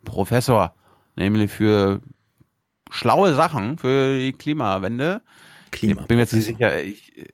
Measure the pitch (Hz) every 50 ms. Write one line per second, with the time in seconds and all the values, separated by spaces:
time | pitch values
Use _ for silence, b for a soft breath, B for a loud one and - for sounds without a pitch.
0 | - - - - 98 - 117 123 - - 120 107 92 87 - _ _ _ _ _
1 | _ _ _ - 92 98 110 110 104 101 - - 104 107 107 101 98 98 98 -
2 | - - - _ _ _ _ _ _ _ _ _ _ _ _ _ _ - - -
3 | - 127 131 165 202 190 147 131 160 175 160 120 95 113 151 165 - 127 131 135
4 | 135 135 135 131 127 131 135 - - 147 151 156 123 101 95 95 95 98 117 120
5 | 139 165 190 226 - b b b b b b b b b b - - 104 101 -
6 | - - 117 117 120 - 113 110 107 110 113 110 120 104 76 85 73 95 - -
7 | - _ _ - - -